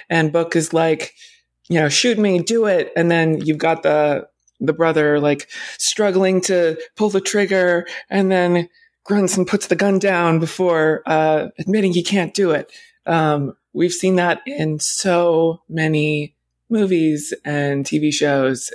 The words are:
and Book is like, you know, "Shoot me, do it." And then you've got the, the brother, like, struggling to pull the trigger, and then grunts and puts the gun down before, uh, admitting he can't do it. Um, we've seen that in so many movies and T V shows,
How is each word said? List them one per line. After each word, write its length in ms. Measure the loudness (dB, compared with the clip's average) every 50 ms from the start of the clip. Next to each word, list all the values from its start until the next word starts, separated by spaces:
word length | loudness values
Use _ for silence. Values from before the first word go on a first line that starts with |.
| -8 -2
and 220 | 0 0 2 2 2
Book 240 | 0 0 0 0
is 160 | -2 -2 0 0
like, 420 | 0 2 2 0 -2 -4 -8 -14 _ -20 -20 -20 _ _ _ _ _ _ -2
you 100 | 0 0
know, 100 | 2 2
"Shoot 300 | 0 0 0 0 2 2
me, 220 | 2 2 2 0
do 260 | 0 0 0 0 2
it." 260 | 2 2 0 -2 -2 -2
And 140 | 0 2 2
then 300 | 2 2 2 2 0 0 0
you've 140 | -2 -2 0
got 240 | 0 0 0 0 0
the, 440 | 0 2 2 2 2 0 -2 -6 -10 _ _ _ _ _ -4
the 120 | -2 -2 0
brother, 460 | 2 0 2 2 2 2 2 2 2
like, 320 | 2 0 0 -2 -4 -10 -16 -16 -16 -14 -10 -6
struggling 640 | -6 -4 -2 0 0 0 2 2 2 2 2 0 0
to 360 | 0 0 2 2 0 0 -4 -8 -12 _
pull 140 | -2 -2 0
the 100 | 0 0
trigger, 640 | -2 0 0 0 0 0 2 2 2 2 2 0 -2 -4 -10 -16 -10 -4
and 220 | -2 0 2 2
then 380 | 2 2 2 2 2 0 0 -4 _ _ _ _ _ _ -6
grunts 320 | -2 0 0 2 2 0
and 100 | 0 0
puts 200 | 0 -2 -2 -2
the 80 | -2 -2
gun 240 | 0 2 2 2 2
down 400 | 0 0 0 2 2 2 2 2
before, 640 | 0 -2 -2 -2 0 2 2 2 2 2 0 0 -2
uh, 420 | -2 0 2 2 2 2 0 -2 -4 -8 -8
admitting 340 | -4 -2 0 0 2 2 0
he 120 | 0 0
can't 300 | 0 0 0 -2 -2 -2
do 180 | 0 0 0 0
it. 180 | 0 -4 -8 -16 -20 -20 -20 _ _ _
Um, 520 | -2 0 2 2 2 0 0 -2 -4 -8 _ _ _ -4
we've 200 | -2 -2 -2 -2
seen 220 | -2 0 0 2
that 260 | 2 2 0 -2 -2 -6
in 320 | -8 -6 -4 -4 -4 -4 -4
so 840 | -6 -6 -6 -4 -2 0 0 2 2 2 2 2 2 0 -2 -4 _ -10
many 680 | -6 -2 -2 0 0 0 0 -2 -2 -4 -6 -8 _ _ _ _ _ _ _ -4
movies 640 | -2 0 0 2 2 2 2 2 0 -2 -4 -8 -10 -10 -6
and 400 | -4 -4 -2 -2 -2 -2 -4 -4
T 140 | -4 -4 -2
V 140 | -2 -2 0
shows, 580 | 0 0 0 2 2 0 0 -2 -4 -8 -12 -14